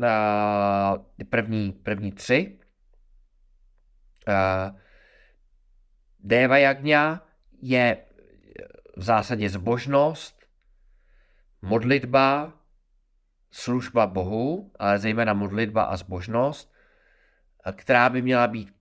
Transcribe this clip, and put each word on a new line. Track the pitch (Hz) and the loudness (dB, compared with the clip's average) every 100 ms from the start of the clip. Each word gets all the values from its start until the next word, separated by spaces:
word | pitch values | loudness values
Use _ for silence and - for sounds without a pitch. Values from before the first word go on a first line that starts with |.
eh, | 120 110 107 104 104 101 101 98 98 98 - - | 0 2 2 2 0 0 0 2 0 -2 -6 -18
ty | |
první, | - 117 110 110 101 | -4 -2 -2 -2 -4
první | 92 - 101 101 | -6 -6 -6 -6
tři. | - - 131 190 - _ _ _ _ _ _ _ _ _ _ _ _ _ _ _ _ - | -8 -2 -2 -2 -10 _ _ _ _ _ _ _ _ _ _ _ _ _ _ _ _ -2
Eh, | 98 95 95 95 98 _ _ _ _ _ _ _ _ _ _ _ _ _ _ | 0 2 0 -4 -10 _ _ _ _ _ _ _ _ _ _ _ _ _ _
Deva | 101 120 127 139 | -2 2 4 6
Yajna | 139 139 147 147 151 170 - _ _ - | 4 2 2 2 2 -2 -12 _ _ -12
je | 127 127 120 110 - _ _ 50 _ - - 50 - - | -2 2 2 0 -6 _ _ _ _ -20 -20 -20 -20 -8
v | |
zásadě | 98 110 104 113 104 | 0 0 0 -4 -4
zbožnost, | 95 92 120 131 139 151 156 - - _ _ _ _ _ _ _ _ _ _ _ _ | -4 -2 -4 0 2 2 -2 -12 -20 _ _ _ _ _ _ _ _ _ _ _ _
modlitba, | 95 113 120 123 123 135 135 143 156 - _ _ _ _ _ _ _ _ _ | -2 0 2 0 2 2 4 2 -4 -14 _ _ _ _ _ _ _ _ _
služba | - - 123 120 120 104 | -12 -6 -4 -2 2 2
Bohu, | 95 92 110 131 185 202 - | 0 -4 -2 -4 -6 -10 -4
ale | 101 101 | 0 2
zejména | 107 113 113 | 0 0 0
modlitba | 101 101 104 110 110 | 0 -2 -2 -2 0
a | 85 92 | -2 -4
zbožnost, | - 92 92 113 139 151 - _ _ _ _ _ _ _ _ _ - | -8 -10 -4 -2 -2 -4 -16 _ _ _ _ _ _ _ _ _ -12
která | 98 - 123 123 | -6 2 4 4
by | 127 | 2
měla | 127 127 117 | 0 2 0
být | 113 101 _ | -2 -12 _